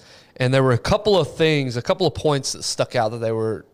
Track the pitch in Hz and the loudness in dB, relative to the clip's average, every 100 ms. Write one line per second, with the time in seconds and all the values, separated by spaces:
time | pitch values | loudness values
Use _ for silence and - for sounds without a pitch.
0 | - - - - 127 135 131 120 - 208 | -20 -20 -20 -2 0 2 4 2 2 0
1 | 214 190 147 - 160 151 131 120 - 185 | 2 2 2 2 2 2 0 -4 -2 0
2 | 170 - 156 139 127 - - - 127 127 | 0 0 0 0 -2 -8 -8 -4 -2 0
3 | 110 117 113 113 110 104 - | -2 -2 -4 -2 -2 -4 -8